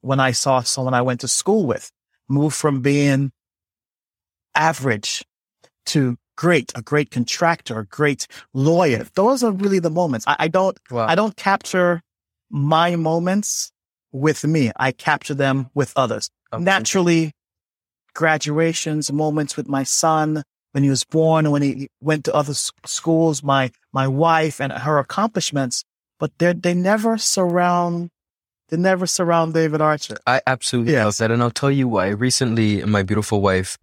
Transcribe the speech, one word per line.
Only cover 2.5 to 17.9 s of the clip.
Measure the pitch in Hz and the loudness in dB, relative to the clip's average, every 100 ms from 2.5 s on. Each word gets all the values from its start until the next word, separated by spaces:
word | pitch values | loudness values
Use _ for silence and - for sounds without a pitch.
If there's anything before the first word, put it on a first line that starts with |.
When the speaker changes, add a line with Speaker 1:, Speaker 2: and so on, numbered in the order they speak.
Speaker 1:
from | - 156 135 | 0 0 0
being | 135 143 143 135 139 - _ _ _ _ _ _ _ _ _ _ _ | 0 2 2 2 -2 -6 _ _ _ _ _ _ _ _ _ _ _
average | 135 160 156 131 104 - - - _ _ _ _ _ - | 0 0 0 -2 -2 -4 -8 -12 _ _ _ _ _ -2
to | 156 127 120 _ - | 0 0 -2 _ -2
great, | 165 165 120 120 | 2 2 0 -10
a | |
great | - 147 147 | -4 -2 -2
contractor, | 123 117 - 170 165 - 110 | -4 -4 -2 0 -2 -6 -10
a | 104 | -8
great | - 147 131 - - - | -2 0 0 -8 -16 -10
lawyer. | 131 143 170 170 113 - - | 0 2 4 4 0 -2 0
Those | 214 262 | 2 2
are | 240 | 0
really | 190 202 196 | 0 0 0
the | 165 | 0
moments. | 160 170 117 143 | 0 -2 -2 -2
I, | - | 0
I | 160 | 0
don't, | 185 190 - - | 0 0 -4 -6
Speaker 2:
Wow. | 120 110 | -2 0
Speaker 1:
I | 170 | 2
don't | 220 - | 0 -2
capture | 196 196 - 185 175 170 - _ _ _ _ | -2 -2 0 0 2 0 -6 _ _ _ _
my | 143 143 160 175 170 | -4 0 2 2 0
moments | 160 165 175 202 208 - - _ _ _ _ | -2 0 0 -2 -4 -6 -10 _ _ _ _
with | 131 151 143 147 | -2 -2 0 0
me. | 160 120 - | 2 0 0
I | 131 | -4
capture | - - 143 - | -2 -2 -2 -2
them | 139 135 135 127 | -2 0 0 -4
with | 143 131 - | -4 -2 0
others. | 123 107 - _ _ | -2 -4 -8 _ _
Speaker 2:
Amazing. | 117 175 | -4 0
Speaker 1:
Naturally, | 190 - 196 175 165 160 - _ _ _ _ _ | 0 0 0 2 2 0 -6 _ _ _ _ _